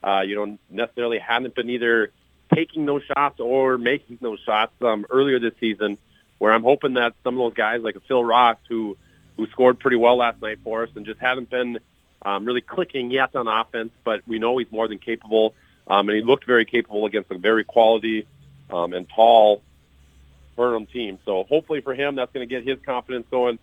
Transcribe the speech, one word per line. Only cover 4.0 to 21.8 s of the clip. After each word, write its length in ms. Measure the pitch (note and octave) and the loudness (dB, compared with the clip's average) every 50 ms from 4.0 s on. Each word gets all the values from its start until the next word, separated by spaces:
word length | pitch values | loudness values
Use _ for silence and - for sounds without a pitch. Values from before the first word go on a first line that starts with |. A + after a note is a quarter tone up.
| _ _ B2 A#2 B2+ | _ _ -20 -10 -8
those 160 | A#2+ G#2+ G2+ | -8 -8 -8
shots, 320 | - - A2 G#2+ A2 A2+ _ _ | -6 -2 0 0 0 -2 _ _
um, 240 | B2 A#2+ A2 G#2 G#2 - | -2 -2 0 -2 -4 -2
earlier 300 | - C3 C#3 C#3+ C3 B2+ | 0 2 2 2 2 0
this 120 | A#2 A2+ A2 _ | 0 -2 -4 _
season, 400 | - A2+ G#2+ F#2+ G#2+ G#2 G2+ G2+ _ _ _ _ _ _ _ _ | -4 -4 -2 -2 -4 -4 -4 -6 _ _ _ _ _ _ _ _
where 140 | G#2+ G#2+ A2 | 2 4 4
I'm 100 | A#2 A2 | 4 4
hoping 320 | B2 C#3+ C#3+ - C#3+ C3 | 2 2 2 2 -2 0
that 180 | B2 A#2+ A#2+ A2 _ _ | 0 0 -2 -2 _ _
some 100 | C3 B2+ | -6 -4
of 40 | B2+ | -2
those 160 | B2 A#2 A2+ | -2 -4 -2
guys 280 | - A2 G#2+ A2+ A#2+ A2+ | -2 -2 -2 -2 -2 -4
like 140 | A2 G2 F#2+ _ | -6 -8 -8 _
Phil 180 | _ C3+ B2+ A#2+ | _ 0 0 2
Ross, 320 | A#2 A2+ A#2+ B2 A#2+ A2+ - _ _ | 2 4 4 4 4 2 0 _ _
who, 280 | A#2+ A#2 A2+ G#2 G2 _ _ _ _ _ _ _ _ | -6 -6 -4 -6 -8 _ _ _ _ _ _ _ _
who 100 | - A2+ A2 | -8 -8 -8
scored 320 | - - B2+ B2+ B2+ B2 | -2 4 4 4 4 4
pretty 160 | - C3+ B2 | 0 0 0
well 200 | A#2 A#2 A#2+ B2 | 4 4 4 4
last 240 | B2 A#2+ A#2 A2+ - | 4 2 -2 -2 -4
night 200 | - G#2+ G#2+ A2 - | -8 -10 -10 -10 -10
for 220 | A2+ A2 A2+ A#2 | -8 -6 -6 -6
us 60 | A2+ - | -6 -8
and 100 | A2+ G#2 | -16 -14
just 160 | G#2 A2 _ | -14 -14 _
hadn't 300 | A#2+ B2+ B2+ C3 B2 A2+ | -2 -2 -2 -2 -6 -6
been, 300 | - B2+ B2 B2 A#2+ A2 _ _ _ _ _ _ _ _ - | -4 -4 -4 -4 -6 -10 _ _ _ _ _ _ _ _ -6
um, 240 | G2+ G2+ G2 G2+ | -6 -4 -4 -4
really 160 | A#2 B2 B2 - | -4 -4 -4 -6
clicking 480 | - - - F3+ F3 - C#3 B2 A#2+ | -6 -6 -6 -6 -6 -6 -8 -6 -4
yet 260 | B2+ C3+ C3+ B2+ _ | -2 -2 -2 -2 _
on 120 | C#3 A#2+ A2+ | -6 -4 -2
offense, 420 | G#2+ A2 A2+ _ - A#2+ A2+ A2+ _ _ _ | -2 -2 -4 _ -8 -10 -10 -10 _ _ _
but 200 | A#2+ A2+ G#2 - | -4 -4 -4 -6
we 120 | - A#2 A2 | -8 -6 -4
know 180 | A2 A#2 B2 | -2 -2 -2
he's 160 | C3 A#2+ - - | -2 -4 -6 -4
more 160 | A2 A2+ A2 | -4 -4 -4
than 100 | G#2+ F#2+ | -6 -10
capable, 560 | - - A#2 A2+ _ G#2+ A2 A2 A2 A2 - _ _ _ _ _ _ - | -8 -8 -8 -8 _ -2 0 2 2 2 -2 _ _ _ _ _ _ 0
um, 200 | F#2+ G2 G2+ G#2 | 0 0 2 2
and 80 | G#2 | -2
he 60 | G#2+ A2 | -2 2
looked 240 | A#2 C3 C#3 - | 2 2 2 2
very 180 | - B2 A#2 A2+ | 2 2 2 2
capable 400 | - - A#2+ G#2+ _ G#2 G#2 G#2+ | 2 0 -2 -2 _ -4 -4 -4
against 260 | G#2+ G2 A2 G2 _ | -2 -2 -4 -6 _
a 60 | G2 | -12
very 280 | F#2 F2+ G#2+ A2+ A2+ G#2 | -4 0 2 2 2 0
quality, 640 | _ - A#2+ A2+ A2 A2+ A2 G#2 A2+ A2 G#2+ G#2+ _ _ _ - - - - - _ | _ 4 4 6 6 4 2 0 -4 -4 -4 -6 _ _ _ -20 -20 -20 -20 -18 _
um, 220 | - F2 E2+ F2 F2+ | -6 -4 -4 -4 -4
and 140 | F2+ F2+ - | -8 -10 -8
tall 540 | - - A2+ A2+ A#2 A2+ G#2+ G#2+ G#2 G#2 _ _ _ _ _ _ _ _ _ _ _ _ - _ _ _ - _ _ | 2 6 6 8 10 10 10 8 6 4 _ _ _ _ _ _ _ _ _ _ _ _ -20 _ _ _ -20 _ _
Burnham 300 | - A#2+ B2 A#2+ A2+ G#2+ | -2 -2 -2 -2 -2 -6
team. 320 | - - B2+ A#2 G#2 F#2+ F#2 _ | -8 -10 -10 -8 -8 -10 -12 _
So 200 | - G2+ F#2 F#2+ | -4 -4 -4 -2
hopefully 360 | _ C#3+ D#3 D#3+ _ D#3+ D3 | _ -2 -2 -2 _ -8 -8